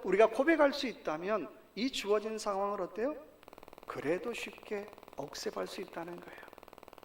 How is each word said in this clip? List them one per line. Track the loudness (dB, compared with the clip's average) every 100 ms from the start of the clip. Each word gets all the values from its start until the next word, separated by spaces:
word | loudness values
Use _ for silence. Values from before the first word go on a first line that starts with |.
우리가 | 4 8 8
고백할 | 8 6 8 6
수 | 4 -4
있다면 | -4 -4 -2 0 -2 -2 -12 -12
이 | -2 -2
주어진 | 0 2 2 2 -4
상황을 | -2 0 0 0
어때요? | -4 -2 -2 -4 -12 -20 -20 -20 -20 -16 -10
그래도 | -4 0 0 -2
쉽게 | -6 -8 -10 -6 -6 -6 -14 -16 -10
억셉할 | -10 -6 -6 -4 -6
수 | -6
있다는 | -8 -8 -10 -10
거예요. | -12 -16 -16 -18 -20 -20 -20 -20